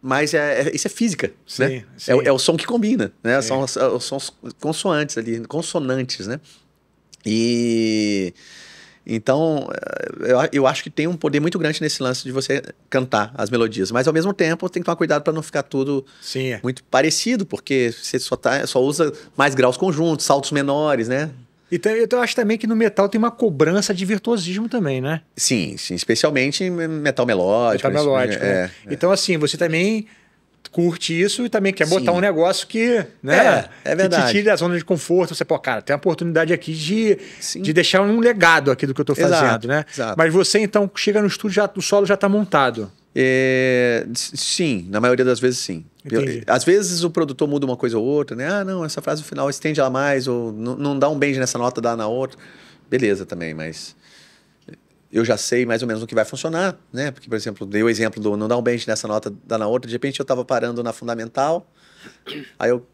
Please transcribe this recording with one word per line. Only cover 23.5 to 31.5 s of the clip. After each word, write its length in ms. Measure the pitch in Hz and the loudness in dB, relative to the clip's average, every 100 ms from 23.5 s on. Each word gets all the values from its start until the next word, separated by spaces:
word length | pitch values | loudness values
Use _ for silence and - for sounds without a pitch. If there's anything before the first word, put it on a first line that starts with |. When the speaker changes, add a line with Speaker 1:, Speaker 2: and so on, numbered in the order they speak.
| 143 156 190 208 | 4 4 4 0
Speaker 2:
de 100 | 190 | -2
virtuosismo 640 | 185 208 226 233 170 190 226 | -2 -2 0 -2 -2 -4 -4
também, 320 | 247 160 131 | -2 -2 -2
né? 180 | 131 156 _ - | -2 -4 _ -4
Speaker 1:
Sim, 400 | - 113 76 - | 0 0 -2 -6
sim, 180 | - | -8
especialmente 680 | 90 - 113 151 143 131 147 | -6 0 2 4 2 0 0
em 60 | 185 | -4
me-, 180 | 175 165 | -4 -4
metal 380 | 156 147 135 123 | -2 -2 0 2
melódico, 640 | 101 90 107 120 107 135 | 2 2 4 2 2 0
Speaker 2:
Metal 20 | |
Speaker 1:
esse 200 | 147 147 | 0 0
tipo 0 | |
de 280 | 131 123 104 | 2 0 -2
Speaker 2:
melódico, 60 | |
né? 60 | 101 | 0
Speaker 1:
é, 120 | 95 90 - 101 | 0 -2 -8 -10
é. 40 | |
Speaker 2:
Então, 160 | - 175 | -2 2
assim, 240 | 190 - 170 | 2 0 0
você 220 | 147 156 | 0 -2
também 480 | 170 160 190 220 208 _ _ _ _ _ - | -2 0 0 -2 -6 _ _ _ _ _ -8
curte 460 | - 175 170 - 165 | 0 0 0 -4 0
isso 260 | 196 - | 0 0
e 40 | 240 | -2